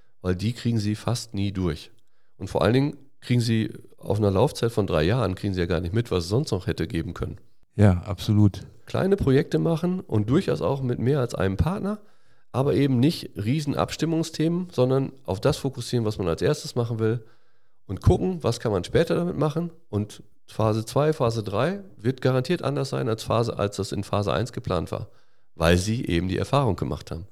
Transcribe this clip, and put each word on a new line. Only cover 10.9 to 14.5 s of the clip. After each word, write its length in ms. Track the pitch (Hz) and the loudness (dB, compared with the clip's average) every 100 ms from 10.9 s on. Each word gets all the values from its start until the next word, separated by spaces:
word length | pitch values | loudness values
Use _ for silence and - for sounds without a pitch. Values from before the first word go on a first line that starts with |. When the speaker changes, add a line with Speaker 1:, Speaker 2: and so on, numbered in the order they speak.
| 127 | 0
Speaker 1:
mehr 180 | 117 143 | 0 0
als 160 | 120 | 0
einem 220 | - 95 95 | 0 -2 0
Partner – 440 | 156 196 190 208 - - - - - | -2 -2 -4 -6 -10 -20 -20 -20 -8
aber 220 | 117 139 | -2 0
eben 260 | 104 139 127 | 2 2 4
nicht 300 | 139 - - - | 2 0 -8 -6
riesen 380 | 101 156 147 | -2 -2 -2
Abstimmungsthemen, 960 | - - - 156 160 160 - 160 | -2 -2 -2 -2 -2 -2 -2 0